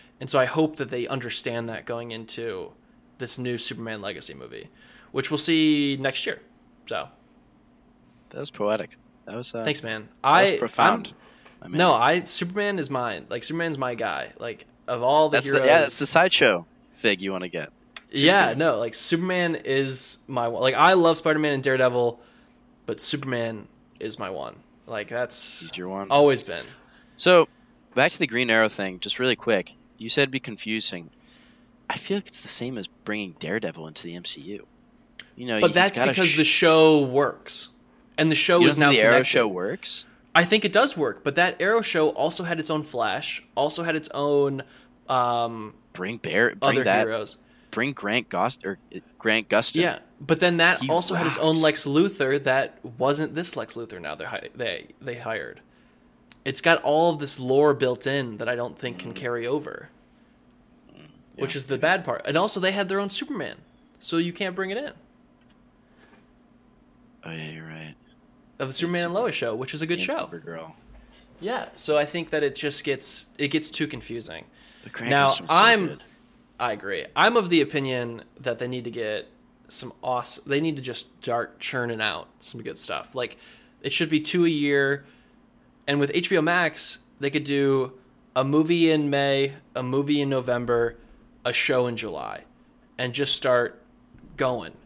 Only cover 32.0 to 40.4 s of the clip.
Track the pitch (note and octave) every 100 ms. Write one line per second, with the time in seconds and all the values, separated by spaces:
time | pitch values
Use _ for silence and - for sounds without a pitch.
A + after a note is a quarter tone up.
32 | - G3 - - - - B2 B2 F2+ _
33 | - G#2+ G2 D#2 D#2 G#2+ F#2+ D#2+ D#2 D2+
34 | E2+ F2 F2 - D#2 G#2 - _ _ _
35 | _ - - - B2 G#2+ - F3 G3 A#2+
36 | C3+ C3+ F3 D3 D3+ - E3 D#3+ D#3+ D3+
37 | C3 C3 C3+ - - - - _ _ _
38 | _ - D#3+ D3+ - F3 E3 C#3+ C#3+ A#2+
39 | A2 A#2+ C3 C3+ A2 F2+ F#2+ F3 - -
40 | - _ _ E3+